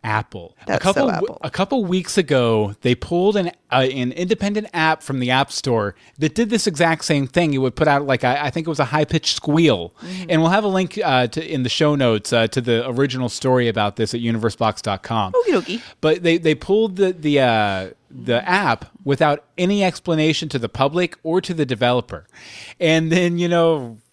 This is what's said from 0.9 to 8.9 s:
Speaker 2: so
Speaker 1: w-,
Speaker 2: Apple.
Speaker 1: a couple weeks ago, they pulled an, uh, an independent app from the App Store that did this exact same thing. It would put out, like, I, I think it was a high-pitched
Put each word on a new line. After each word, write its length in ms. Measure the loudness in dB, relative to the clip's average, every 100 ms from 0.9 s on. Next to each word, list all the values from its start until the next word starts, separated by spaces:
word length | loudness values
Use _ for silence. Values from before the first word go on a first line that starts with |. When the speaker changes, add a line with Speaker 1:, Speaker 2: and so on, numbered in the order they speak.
| 0 0
Speaker 2:
so 20 |
Speaker 1:
w-, 140 | 0 -4
Speaker 2:
Apple. 120 | -8
Speaker 1:
a 80 | -10
couple 340 | -4 -2 -2
weeks 320 | 0 -2 0 -2
ago, 580 | 2 2 4 2 0 -2
they 120 | -2
pulled 420 | -2 0 0 2 2
an, 120 | -2 -6 _
uh, 140 | 0 2
an 200 | 0 -4
independent 560 | -4 -2 -2 -2 -4 -4
app 300 | 0 0 0
from 160 | -2 -4
the 140 | 0
App 180 | 2 0
Store 460 | -4 -2 0 -2 -6 -20 -4
that 180 | -4 0
did 140 | 0
this 180 | 0 -2
exact 360 | 0 0 0
same 220 | 0 -2 0
thing. 260 | 0 2
It 60 | 2
would 160 | 0
put 140 | 2 2
out, 180 | 2 2
like, 160 | 0
I, 240 | 2 0 -2
I 40 |
think 160 | -4 -4
it 20 |
was 80 | -2
a 60 |
high-pitched 480 | 0